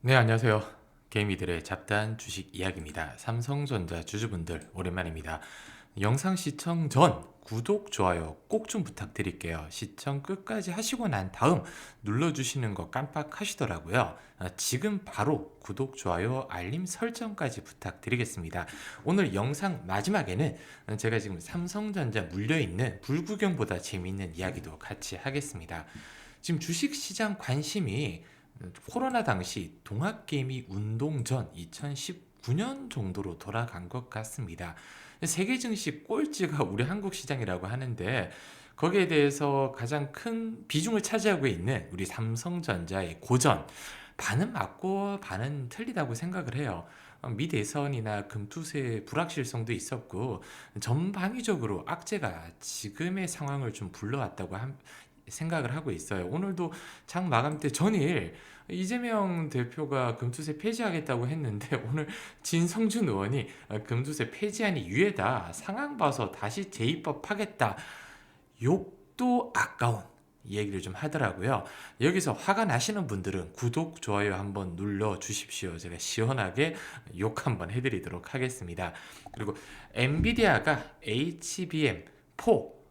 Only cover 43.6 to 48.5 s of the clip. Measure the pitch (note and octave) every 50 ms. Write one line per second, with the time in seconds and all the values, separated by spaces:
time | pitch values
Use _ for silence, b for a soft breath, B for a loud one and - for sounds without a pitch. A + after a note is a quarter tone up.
43.6 | - B B B B B B B B B B _ - - G#2 B2 F3+ A3+ - -
44.6 | - F#2 - - - F#3 F#3+ G3 G3+ G3+ G3+ G3 G3+ - F#2+ F#2+ A2+ C3+ D3 C#3+
45.6 | C3 A#2+ - - A3+ A3+ A#3+ G3 D#3 B2 A#2 A#2 D#3+ F3 F3+ F#3 D#3+ - A2 C3
46.6 | D3 B2+ F#2+ E2+ E2+ B B B B B B B - B2+ A#2 G2+ C#3 E3 E3 A2+
47.6 | G#2 G2+ - D3 C#3+ C#3+ C#3 B2 A2 A2 G#2+ G2+ G2+ - - G#2+ G2+ G2+